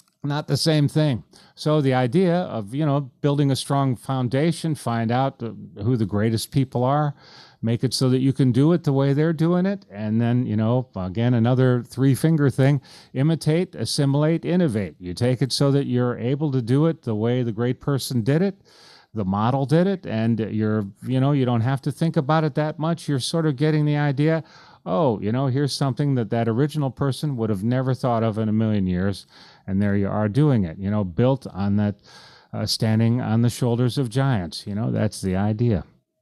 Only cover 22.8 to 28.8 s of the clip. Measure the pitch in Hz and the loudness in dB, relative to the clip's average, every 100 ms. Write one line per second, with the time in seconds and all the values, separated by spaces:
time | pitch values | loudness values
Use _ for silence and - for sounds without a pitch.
22.8 | 156 170 - 143 - 165 156 127 151 156 | -4 -4 -2 -2 -2 -2 0 0 0 2
23.8 | 147 147 147 131 151 160 156 - - - | 2 2 0 2 0 0 -4 -16 -20 -18
24.8 | - 180 151 101 95 120 139 127 147 - | -6 0 2 0 0 0 0 0 -2 -2
25.8 | 139 131 147 131 107 117 117 113 147 151 | -2 0 0 0 0 0 0 0 0 -2
26.8 | 139 113 139 127 151 131 110 104 110 127 | -4 -2 -4 -2 -4 -4 -2 -2 0 0
27.8 | 131 127 131 117 113 107 110 107 110 107 | 0 -2 0 0 0 0 0 0 2 0